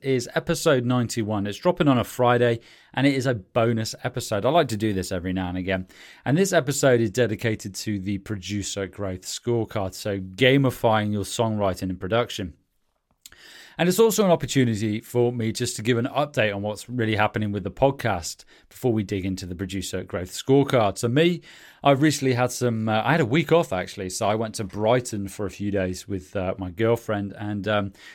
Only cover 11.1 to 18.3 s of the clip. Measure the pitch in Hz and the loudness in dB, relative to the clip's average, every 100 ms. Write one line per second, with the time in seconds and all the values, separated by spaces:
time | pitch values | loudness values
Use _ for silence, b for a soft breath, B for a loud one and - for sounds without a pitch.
11.1 | 104 98 - 113 107 101 90 95 90 95 | -2 -4 -2 -2 0 -2 -2 -6 -6 -2
12.1 | 113 117 - 92 - _ _ _ _ _ | 0 -2 -4 -10 -10 _ _ _ _ _
13.1 | _ - B B B B B 170 180 226 | _ -20 B B B B B 0 6 4
14.1 | 208 196 165 131 139 123 107 110 107 - | 6 4 4 4 2 2 2 -2 -4 -2
15.1 | 123 120 123 110 110 120 - 110 120 117 | 0 2 0 -4 -2 -4 -4 0 0 0
16.1 | 127 147 139 107 101 101 104 - 123 113 | -2 -2 0 0 0 -4 -6 -8 -2 0
17.1 | 107 107 - 107 101 95 - 135 139 120 | 0 -2 -2 -2 -4 -6 0 0 2 -2
18.1 | 95 82 | -4 -6